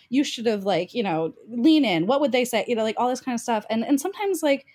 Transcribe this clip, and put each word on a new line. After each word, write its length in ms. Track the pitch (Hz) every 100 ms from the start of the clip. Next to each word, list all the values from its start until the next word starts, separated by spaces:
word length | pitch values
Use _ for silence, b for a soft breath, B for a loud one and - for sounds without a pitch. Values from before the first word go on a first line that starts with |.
| B
You 160 | 254
should 220 | 285 - 226
have, 180 | 208
like, 300 | 190 170 180
you 80 | 247
know, 320 | 202 160 165 - -
lean 360 | 233 277 311
in. 220 | 240 170 185
What 140 | 277
would 100 | 285
they 120 | 247 247
say?" 180 | 214 226
You 80 | 226
know, 80 |
like, 100 | 220 208
all 100 | 247
this 120 | 254
kind 140 | -
of 60 | 233
stuff. 260 | - 220 -
And, 160 | 226
and 160 | 226 277
sometimes, 420 | 381 403 403 339
like, 240 | 302 277 -